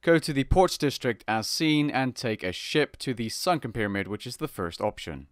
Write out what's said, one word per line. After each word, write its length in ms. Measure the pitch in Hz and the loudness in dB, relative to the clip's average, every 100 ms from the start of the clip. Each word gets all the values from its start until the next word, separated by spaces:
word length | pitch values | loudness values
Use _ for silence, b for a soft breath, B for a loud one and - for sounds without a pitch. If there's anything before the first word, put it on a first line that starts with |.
Go 160 | - 165 | 6 4
to 140 | - | 4
the 100 | 139 | 0
Porch 360 | 131 180 185 - | 4 6 6 4
District 440 | 147 - 127 110 - | 0 0 -2 -4 -2
as 180 | 110 104 | -2 0
seen 420 | - 160 151 147 | 0 2 2 2
and 280 | 131 131 117 | 0 -2 -2
take 260 | 123 110 | -4 -2
a 80 | 92 | -4
ship 460 | 87 - 151 143 - | -6 -2 0 0 -2
to 160 | - | -6
the 140 | 117 113 | -4 -4
Sunken 440 | - - 170 120 | -4 0 0 -2
Pyramid, 360 | 110 104 98 98 | -2 -2 0 -2
which 180 | 101 - | -6 -8
is 120 | 120 | -8
the 100 | 151 | -8
first 320 | - 87 - | -4 -6 -2
option. 480 | 104 - - 71 69 | -4 -4 -10 -10 -12